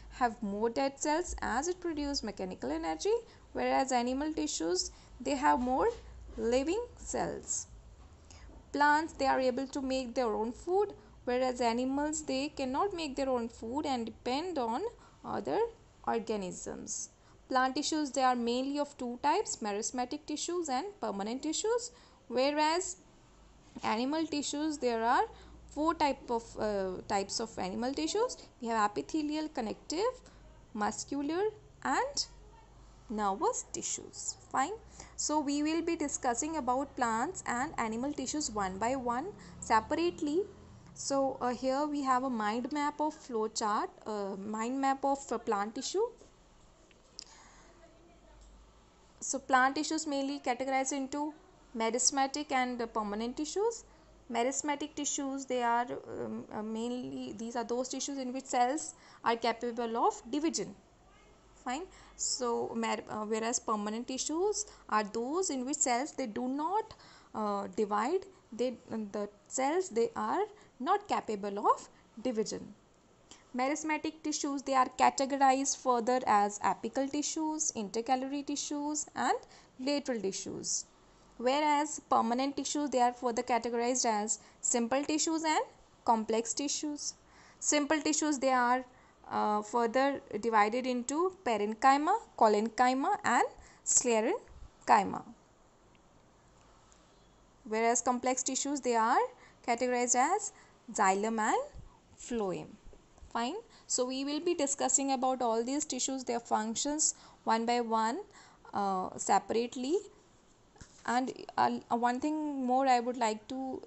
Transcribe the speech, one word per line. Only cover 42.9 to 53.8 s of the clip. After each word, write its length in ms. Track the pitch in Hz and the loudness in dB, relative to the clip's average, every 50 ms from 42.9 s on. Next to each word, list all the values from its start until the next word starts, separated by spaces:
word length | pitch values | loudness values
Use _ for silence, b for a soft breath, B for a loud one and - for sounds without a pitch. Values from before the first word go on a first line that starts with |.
| 294 - | 0 0
of 140 | 302 311 - | 0 -2 -2
flow 320 | - - - 247 220 214 220 | -4 -10 -6 -2 -2 -2 -2
chart, 420 | 220 - 294 208 208 233 330 370 - - - | -2 -2 0 2 2 0 0 -2 -6 -10 -8
uh, 300 | - 214 208 202 190 196 | -6 -4 -2 -2 -4 -4
mind 440 | 190 190 208 208 220 220 233 262 277 | -6 -6 -6 -4 -4 -4 -4 -2 0
map 240 | 269 269 269 269 - | 2 2 2 2 2
of, 140 | 277 277 269 - - | 2 2 0 0 -4
uh, 80 | 240 220 | -4 -4
plant 340 | 226 - 220 196 202 214 226 | 0 0 0 0 0 -2 -4
tissue. 320 | 277 254 - - 359 440 480 - - - - - - - - - - - - - - - - - - - - - B B B B B B B B B B B B B B - - - - - - - - - - - - - - - - - - - - - - - - - - - | -6 -6 -2 0 0 0 0 -2 -8 -20 -20 -20 -20 -20 -20 -20 -20 -20 -20 -20 -20 -20 -20 -20 -20 -20 -20 -18 B B B B B B B B B B B B B B -20 -20 -20 -20 -20 -20 -20 -20 -20 -20 -20 -20 -20 -20 -20 -20 -20 -20 -20 -20 -20 -20 -20 -20 -20 -16 -12
So 200 | - - - 262 | -8 -6 -6 -4
plant 340 | 262 - 277 254 254 269 277 | 2 4 6 6 6 6 4
tissues 300 | 302 302 - 320 320 311 | 2 -2 -2 -2 -2 -2
mainly 340 | 311 277 277 269 269 285 285 | -2 -2 0 0 -2 -4 -4
categorized 520 | - 269 247 240 262 269 269 262 262 262 | -2 -2 -2 0 0 0 2 2 2 0
into 420 | 294 277 269 254 - 285 294 311 302 - - - - - - - - | -2 -2 -4 -4 -2 -2 -4 -4 -6 -8 -16 -20 -20 -20 -20 -10 -4
meristematic 760 | 233 226 226 220 247 240 - - 277 269 269 269 294 294 - | -2 0 0 2 2 2 2 4 2 2 0 0 -4 -4 0
and, 280 | 277 254 254 247 247 233 | 0 0 0 0 -2 -4
uh, 60 | 240 | -6
permanent 500 | 226 - 226 214 208 202 214 226 240 254 | -4 -2 -2 -2 -2 -2 -2 -4 -4 -4
tissues. 500 | - 302 294 - 370 415 466 453 - | -4 -6 -4 -2 0 0 0 0 -2